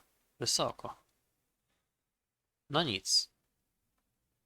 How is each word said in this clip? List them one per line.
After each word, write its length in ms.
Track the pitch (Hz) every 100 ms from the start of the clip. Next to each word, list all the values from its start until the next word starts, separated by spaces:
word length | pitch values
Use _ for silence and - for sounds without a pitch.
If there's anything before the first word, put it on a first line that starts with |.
| - _ _ -
Wysoko. 640 | 143 - 131 - - - _ _ _ _ _ _ _ _ _ _ _ _ _ _ _ _ -
No 120 | 143
nic. 500 | 160 95 - - - _ _ _ _ _ _ _ _ _ _ _